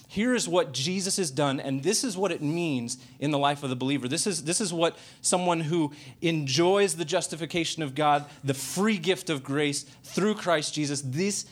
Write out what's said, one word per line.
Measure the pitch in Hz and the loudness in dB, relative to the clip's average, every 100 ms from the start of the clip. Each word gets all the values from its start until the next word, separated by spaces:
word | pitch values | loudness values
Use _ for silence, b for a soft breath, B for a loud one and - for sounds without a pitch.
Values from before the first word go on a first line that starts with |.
| B | B
here | 196 240 240 | -2 0 0
is | 175 | 2
what | 175 160 | 2 0
Jesus | 127 143 190 185 196 | 0 -2 -2 -2 -2
has | 165 | -2
done, | 131 143 139 | 0 0 0
and | 139 139 | -2 -2
this | 151 214 | 0 0
is | 262 185 | 0 -2
what | 196 | -2
it | 170 | 0
means | 147 170 170 131 117 - B B | -2 0 0 -2 -4 -8 B B
in | 143 | -2
the | 143 | 2
life | 143 143 | 2 0
of | 139 | -2
the | 123 | -2
believer. | 131 139 123 | 0 0 0
This | 160 214 | -2 -2
is, | 160 | -2
this | 147 180 | -2 -2
is | 196 | -2
what | 165 165 - B B | 0 0 0 B B
someone | - 180 180 165 | 0 2 2 2
who | 151 170 147 B 131 B | 2 0 0 B -20 B
enjoys | 165 160 139 131 175 196 202 160 | 0 0 0 4 4 6 4 0
the | 160 | -2
justification | 175 - 160 165 175 160 - | -2 -2 -6 -4 -2 -2 -2
of | 147 135 | -4 2
God, | 151 147 143 B | 4 4 0 B
the | 135 | -4
free | 131 - 180 214 208 | -2 -2 0 2 2
gift | 165 180 - | 2 0 0
of | 147 | -4
grace | 127 143 147 143 - B | -2 0 0 -2 -8 B
through | - - 208 214 | -8 0 0 0
Christ | 180 156 147 | 2 2 0
Jesus, | 156 143 143 139 | -2 -2 -2 -4
this, | 135 202 202 - | -2 -2 -2 -8